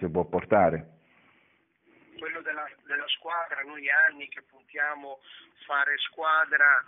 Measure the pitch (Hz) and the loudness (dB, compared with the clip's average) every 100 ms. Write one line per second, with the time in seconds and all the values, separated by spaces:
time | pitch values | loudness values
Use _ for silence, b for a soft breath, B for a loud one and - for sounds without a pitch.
0 | 90 82 80 87 - 104 85 80 - _ | -2 -2 -2 -2 2 4 4 2 -6 _
1 | _ _ _ _ _ _ _ _ _ _ | _ _ _ _ _ _ _ _ _ _
2 | _ - 160 165 156 151 147 - 147 139 | _ -14 -12 -10 -8 -8 -10 -14 -6 -6
3 | - - 165 170 165 139 139 151 139 147 | -4 -6 -4 -4 -4 -8 -10 -6 0 4
4 | 160 147 139 - - 131 _ 151 147 147 | 2 0 -12 -16 -20 _ _ -4 -4 -4
5 | 139 135 B B B _ - 143 143 139 | -12 -16 B B B _ -4 0 0 0
6 | - - 156 156 156 147 143 131 | -4 -4 0 2 4 4 6 4